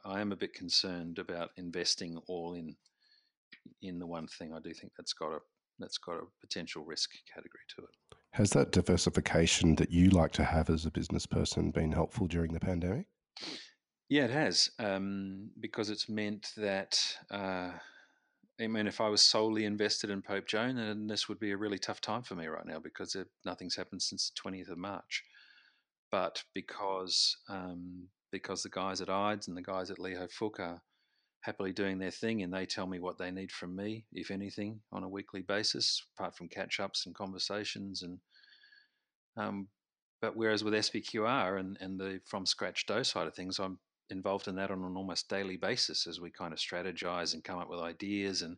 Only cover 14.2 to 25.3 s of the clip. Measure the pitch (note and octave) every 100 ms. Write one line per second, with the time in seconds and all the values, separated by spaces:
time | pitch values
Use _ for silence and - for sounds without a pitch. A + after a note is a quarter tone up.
14.2 | A#2+ C#3+ C3 F2 - - G#2+ F#2+ G2 G2
15.2 | G2 F#2+ G#2+ - A2+ - G#2 G#2 - G#2+
16.2 | G#2 G#2 - - G#2 G2 F#2+ - - -
17.2 | - G2+ F#2+ F#2 F2+ E2+ - - - _
18.2 | _ _ _ - A2 A2 G#2 - A2 G#2
19.2 | - A2+ A2 A2 G#2+ G#2 G#2 - G#2 G2
20.2 | - G2 F#2+ G#2+ A#2+ B2+ G#2+ G#2 G#2+ G#2
21.2 | - G2 G#2+ G2+ G#2 G2 - G2 - A2
22.2 | - F2+ D#2+ D#2 E2 D#2+ D#2 - E2+ F#2+
23.2 | F2+ _ F2+ F2 F2+ - F#2 F2+ - -
24.2 | - - G2 F#2 F2+ E2+ G2 F#2 - -
25.2 | -